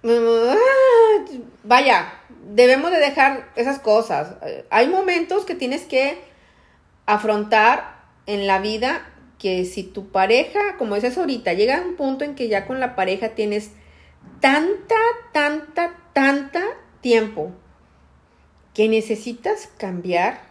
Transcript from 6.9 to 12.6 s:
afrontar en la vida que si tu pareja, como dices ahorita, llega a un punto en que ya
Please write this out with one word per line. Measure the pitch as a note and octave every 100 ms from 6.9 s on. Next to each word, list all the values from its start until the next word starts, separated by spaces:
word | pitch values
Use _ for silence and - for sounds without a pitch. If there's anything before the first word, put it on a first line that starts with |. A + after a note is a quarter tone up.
| _ -
afrontar | G#3 G#3+ G#3 G#3 A3 A3 C#4+ - - _ _ -
en | G3+ G3
la | F#3+
vida | G#3 A3 B3 E4 - - - _
que | G3 F#3 F3+
si | -
tu | F#3 - G3
pareja, | F#3+ G3 A#3 - G#4 G4+ F#4
como | A#3 G3+
dices | A#3+ B3+
ahorita, | D#4+ B3 F#3
llega | F3 A3 C#4+
a |
un | F4+ F4+
punto | C4+ C4+
en | D4 C#4
que | A#3+
ya | G3+